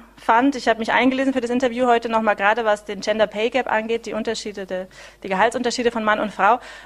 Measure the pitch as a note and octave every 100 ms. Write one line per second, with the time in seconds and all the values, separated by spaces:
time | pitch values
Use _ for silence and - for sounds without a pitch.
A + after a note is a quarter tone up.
0 | - - - A3+ C#4 B3+ A#3+ A3 A3 G#3+
1 | B3+ C4 C4+ C4 A#3 B3 B3+ A#3 B3+ A#3
2 | A#3 A3+ G#3+ G3+ G3+ A3+ A3 G#3 - G3
3 | G#3+ G#3+ G#3 G#3 A#3 C4 A#3+ A3 A3 A#3
4 | A3+ A3 A#3 A3 G#3+ G3+ F#3+ F#3 F#3+ -
5 | - - G3 F#3 A#3 B3 A#3+ A#3+ A#3 A3+
6 | G#3+ G#3+ G#3+ - G3 B3 - -